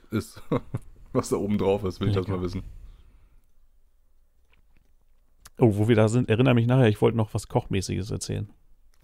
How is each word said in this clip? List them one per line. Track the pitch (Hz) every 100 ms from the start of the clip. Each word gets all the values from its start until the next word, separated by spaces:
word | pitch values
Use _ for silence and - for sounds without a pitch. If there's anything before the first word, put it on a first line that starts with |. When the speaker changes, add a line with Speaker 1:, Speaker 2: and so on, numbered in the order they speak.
| -
Speaker 1:
ist. | 107 - - -
<laughs> | 156 - - - - -
Was | - -
da | 127
oben | 101 104
drauf | 95 101
ist, | 95 -
will | 101
ich |
das | 98 92
Speaker 2:
Lecker. | 95
Speaker 1:
mal |
wissen. | 90 92 - - - - - - _ - _ - _ _ _ _ _ _ _ _ _ _ _ _ _ _ _ _ _ _ - -
Speaker 2:
Oh, | 120 101
wo | 107
wir |
da | 110 110
sind, | 120 123
erinnere | 107 131
mich | 120 117
nachher, | 131 117
ich | 104
wollte | 117 113
noch | 107
was | 110 -
Kochmäßiges | 127 - 98 90 95 98
erzählen. | 98 - 101 104 - _ - - _